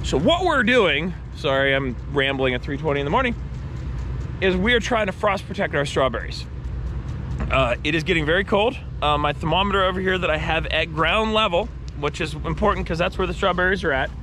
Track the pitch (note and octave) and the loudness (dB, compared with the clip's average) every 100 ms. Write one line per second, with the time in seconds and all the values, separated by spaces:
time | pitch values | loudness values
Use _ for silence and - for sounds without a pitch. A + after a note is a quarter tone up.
0 | - C#3 F#3+ F4 F#4 D4 A3+ B3+ F#3 C#3+ | 0 2 4 4 4 2 4 4 4 2
1 | E3+ D#3+ - - D3+ C3+ C#3 C3+ C3+ A#2 | 0 -6 -10 -4 0 2 4 2 0 -6
2 | - C#3 C3+ C#3 C3 B2+ - C#3 D3+ C#3+ | -2 0 2 2 2 0 -4 -4 -2 0
3 | C#3 G#3+ B3+ A3+ - - - - - - | 2 2 0 -2 -6 -8 -8 -8 -6 -6
4 | - - - - F#3+ F#3 G3+ A#3+ - A#3 | -6 -6 -6 0 2 2 2 2 2 0
5 | G#3 F#3 G#3 G3 - F#3+ E3+ D3 C#3+ D#3+ | 0 0 0 0 -4 -4 -2 0 0 2
6 | C3+ A#2 D#2 - - - - - - - | 2 0 -6 -8 -8 -10 -8 -6 -6 -6
7 | - - - - - B2+ B2+ B2 D3+ D#3 | -6 -8 -6 -4 0 2 2 0 0 -2
8 | C#3 E3+ D3 F3 G3 G#3 A3 - - - | 0 0 2 0 2 2 2 -2 -10 -2
9 | D3 D3 D3 D3 E3 E3+ G3+ G3 F#3 F#3 | 0 2 2 0 0 2 2 2 2 0
10 | F#3 F#3 E3 D#3 D#3+ D#3+ E3 D#3 E3 D#3 | 0 0 0 0 0 -2 0 0 -2 0
11 | E3 G3+ A3 G#3+ G#3+ E3+ C3 - - - | 2 2 2 2 2 2 0 -6 -10 -4
12 | C#3 - E3 D#3 D3+ D#3 G#3 F#3 F3+ E3 | -4 -2 -6 -4 -4 0 2 2 -2 0
13 | F3 - F3+ F3 G3 F3 F3+ F#3+ F3 C3+ | -2 0 -4 0 0 2 2 2 0 0
14 | D3 - | -2 -6